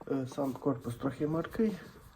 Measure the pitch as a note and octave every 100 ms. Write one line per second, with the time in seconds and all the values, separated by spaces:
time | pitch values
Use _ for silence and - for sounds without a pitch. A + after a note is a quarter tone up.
0 | - C#3 B2+ - C3+ B2 D3 B2+ B2+ A#2+
1 | C#3 C3 D3 D#3 E3+ - A3 F#3+ - -
2 | -